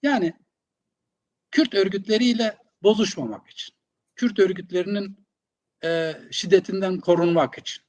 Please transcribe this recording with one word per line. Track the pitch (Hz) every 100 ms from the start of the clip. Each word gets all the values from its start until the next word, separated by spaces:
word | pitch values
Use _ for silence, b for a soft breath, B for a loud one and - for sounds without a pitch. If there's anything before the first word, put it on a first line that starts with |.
Yani | 277 269 170 - _ _ _ _ _ _ _ _ _ _ _
Kürt | - 311
örgütleriyle | 202 190 190 196 214 247 226 220 208 _ _
bozuşmamak | 196 214 214 - 123 104 _
için. | - - _ _ _ _ -
Kürt | 240 202
örgütlerinin, | 190 185 190 180 180 202 196 - _ _ _ _ _ _
e, | 160 165 160 156 -
şiddetinden | - 180 185 185 190 190 185
korunmak | - 175 170 170 135 -
için. | - -